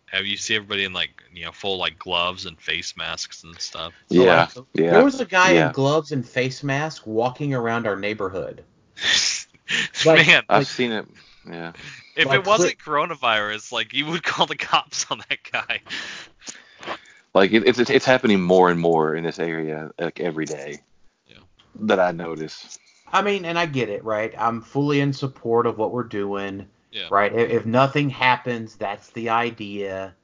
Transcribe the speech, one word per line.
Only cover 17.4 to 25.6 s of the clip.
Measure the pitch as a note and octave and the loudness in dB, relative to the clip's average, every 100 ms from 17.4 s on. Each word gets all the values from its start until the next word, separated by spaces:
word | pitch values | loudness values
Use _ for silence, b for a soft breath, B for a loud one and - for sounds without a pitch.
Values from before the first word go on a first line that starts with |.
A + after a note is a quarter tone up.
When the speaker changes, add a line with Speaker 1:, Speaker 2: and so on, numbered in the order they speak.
| G2 | 0
Speaker 3:
it, | A2+ A2 | 2 2
it's, | B2 | 2
it's, | A#2+ | 2
it's | C3 - | 2 2
happening | B2+ B2 G2+ | 2 2 2
more | F2 F#2 F2+ | 4 4 6
and | E2+ | 4
more | E2+ E2 D#2 D#2 | 2 2 0 -2
in | |
this | E2 E2 | -4 -4
area, | E2+ D#2+ D#2+ D#2 D#2 - | -4 -4 -6 -6 -10 -8
like, | E2+ - | -8 -4
every | E2+ D#2 D#2 | -6 -4 -6
day | D2 C#2+ D2 _ _ _ _ _ | -8 -12 -14 _ _ _ _ _
Speaker 1:
Yeah. | - _ _ _ - | -20 _ _ _ -6
Speaker 3:
that | G#2+ G2+ | 0 2
I | F2+ | 2
notice. | E2+ F2 D#2+ D#2 - - - _ _ - | 0 -6 -8 -10 -12 -18 -20 _ _ -4
Speaker 2:
I | F#3 | -2
mean, | G3+ G3+ E3+ | 0 -2 -2
and | E3+ | -2
I | E3+ | -2
get | C#3 A2 | -2 -2
it, | G2+ | -4
right? | G#2 G#2+ A2 - | -4 -2 -2 -2
I'm | A2+ A#2 | -2 -2
fully | A2+ C#3 C#3+ C#3+ | -6 -4 0 2
in | C#3+ | 0
support | C3+ C3+ - A#2 A#2 | -2 -6 -6 0 2